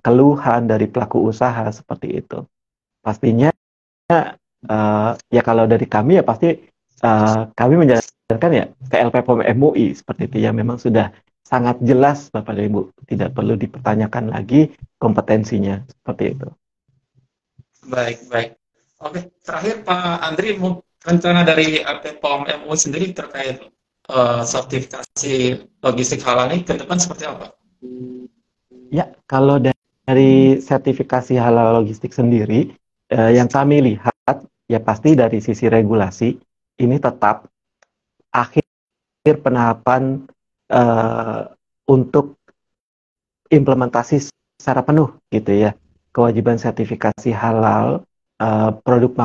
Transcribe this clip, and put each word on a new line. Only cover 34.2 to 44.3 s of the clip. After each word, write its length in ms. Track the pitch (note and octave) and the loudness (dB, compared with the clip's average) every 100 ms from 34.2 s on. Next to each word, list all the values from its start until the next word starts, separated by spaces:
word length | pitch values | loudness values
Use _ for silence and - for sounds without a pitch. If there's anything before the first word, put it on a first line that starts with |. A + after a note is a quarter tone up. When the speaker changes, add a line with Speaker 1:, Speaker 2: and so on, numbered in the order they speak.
| - C#3 - _ - | -4 -4 -8 _ -4
Speaker 1:
ya 80 | A2+ | -2
pasti 400 | A2+ G#2+ D3+ D3 | -2 0 4 4
dari 240 | A2+ A2 | 4 0
sisi 240 | A2 G#2 A#2 | -4 -2 2
regulasi, 720 | A2+ G#2 A2 F#2 - A#2+ - _ _ _ - | 2 2 0 -2 -2 -4 -4 _ _ _ -2
ini 160 | B2 C#3 | 0 0
tetap 540 | C3 - G#2 - - _ _ _ _ _ _ _ _ | -2 0 0 -2 -8 _ _ _ _ _ _ _ _
akhir 320 | B2 A#2+ D#3 - _ _ _ _ _ D3+ D3 | -4 -2 -2 -4 _ _ _ _ _ 0 2
penahapan, 800 | B2+ B2 A#2 A2+ B2+ B2+ C3 C#3 - _ _ _ - | 0 0 0 0 0 0 0 -6 -10 _ _ _ -2
eh, 720 | B2 A#2+ A2+ A2+ A2+ A2+ A2 - _ _ _ - | 2 2 2 0 -4 -6 -8 -12 _ _ _ 2
untuk 500 | C3 B2 D3 C#3+ - _ _ _ _ _ _ _ _ _ _ - | 2 2 0 -2 -8 _ _ _ _ _ _ _ _ _ _ 2
implementasi 720 | D#3 C#3 B2+ B2 A#2 - D3 C#3+ | 2 4 2 0 -2 0 -2 -4